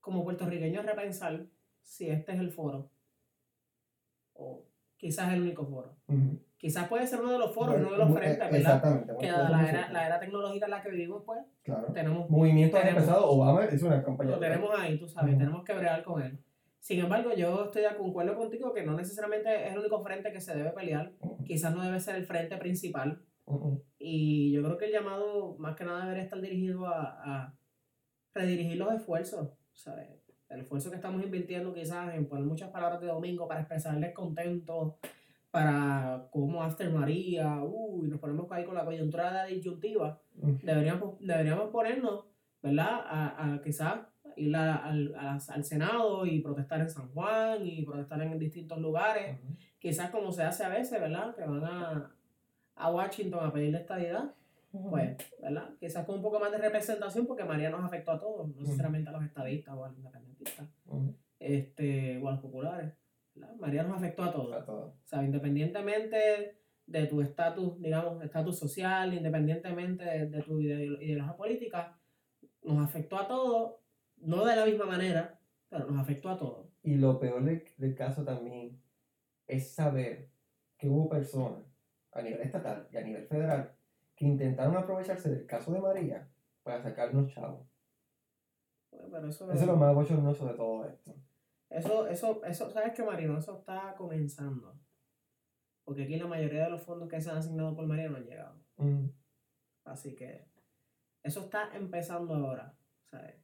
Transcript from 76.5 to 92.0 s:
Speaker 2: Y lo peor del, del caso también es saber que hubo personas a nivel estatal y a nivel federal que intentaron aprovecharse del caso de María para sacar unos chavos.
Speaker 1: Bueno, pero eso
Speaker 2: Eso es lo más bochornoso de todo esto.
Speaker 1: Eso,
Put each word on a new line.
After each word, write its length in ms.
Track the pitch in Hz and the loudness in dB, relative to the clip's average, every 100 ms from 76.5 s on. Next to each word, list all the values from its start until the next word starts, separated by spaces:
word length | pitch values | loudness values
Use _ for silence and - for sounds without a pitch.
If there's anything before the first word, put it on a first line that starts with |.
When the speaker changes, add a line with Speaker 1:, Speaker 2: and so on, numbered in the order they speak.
| - - _ | -8 -16 _
Speaker 2:
Y 120 | 160 | 2
lo 240 | 139 135 131 | 6 6 6
peor 240 | 127 123 | 2 0
del, 200 | 139 165 - _ | 2 0 -4 _
del 180 | 135 | -4
caso 300 | 135 135 135 | -2 -2 -2
también 560 | 139 123 120 123 120 123 _ _ _ _ _ _ _ | -4 -6 -6 -10 -12 -16 _ _ _ _ _ _ _
es 280 | 135 131 | -4 -4
saber 560 | - 151 135 120 - - _ _ _ _ _ | 0 2 2 -2 -6 -14 _ _ _ _ _
que 100 | 143 | 2
hubo 220 | 143 156 | 4 4
personas 500 | 147 135 135 120 - - _ _ _ _ | 0 -2 -2 -4 -6 -16 _ _ _ _
a 100 | - | -10
nivel 180 | - 113 | -8 -6
estatal 480 | 127 170 - - - | -6 -6 -6 -8 -8
y 60 | 120 | -8
a 60 | |
nivel 240 | 110 107 - | -8 -10 -4
federal 460 | 151 156 139 135 - _ _ _ | 0 2 0 -2 -12 _ _ _
que 120 | _ 143 | _ 2
intentaron 500 | 139 131 127 135 180 | 4 2 2 2 2
aprovecharse 520 | 185 185 - 190 156 | 0 -4 -2 -2 -2
del 160 | 131 - | -2 -4
caso 260 | 117 - | -6 -2
de 80 | 180 | 0
María 480 | 190 190 156 143 - _ _ _ | 2 0 -2 -4 -12 _ _ _
para 180 | - 123 | -8 -6
sacar 280 | 123 - 120 135 | -6 -4 0 2
unos 160 | 139 | 2
chavos. 340 | - 98 - - _ _ _ _ _ _ _ _ _ _ _ _ | -2 -10 -12 -16 _ _ _ _ _ _ _ _ _ _ _ _
Speaker 1:
Bueno, 180 | - - | -18 -12
pero 180 | 165 156 | -8 -8
eso 220 | 151 190 | -8 -2
Speaker 2:
Eso 100 | 147 | 2
es 40 | 180 | 6
lo 100 | 165 | 8
más 180 | 143 | 8
bochornoso 520 | 143 147 156 143 143 131 | 8 6 4 4 2 -2
de 80 | |
todo 300 | 117 113 110 110 | -4 -4 -4 -6
esto. 280 | - - - - _ _ _ _ | -12 -20 -20 -20 _ _ _ _
Speaker 1:
Eso, 360 | - 170 220 | -6 0 0